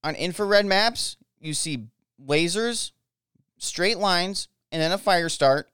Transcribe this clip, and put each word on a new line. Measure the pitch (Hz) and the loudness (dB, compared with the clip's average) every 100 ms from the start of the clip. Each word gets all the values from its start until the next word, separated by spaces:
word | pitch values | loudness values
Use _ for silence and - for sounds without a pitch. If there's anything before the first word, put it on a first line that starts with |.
On | 151 | -6
infrared | 147 175 175 202 202 | -4 -6 -4 4 4
maps, | 202 190 226 247 - - _ _ | 4 2 2 -2 -8 -10 _ _
you | 156 | -8
see | 147 160 135 107 _ _ _ | -4 -4 -6 -10 _ _ _
lasers, | 135 151 170 190 233 233 - _ _ _ _ _ _ _ | 0 2 2 0 -2 -4 -10 _ _ _ _ _ _ _
straight | - - 185 208 | -10 -2 -2 0
lines, | 196 175 180 196 - _ _ | 0 2 0 -6 -10 _ _
and | 160 | -2
then | 160 | -2
a | 190 | 0
fire | - 175 165 | 2 2 2
start. | - 139 143 - | 2 4 2 -2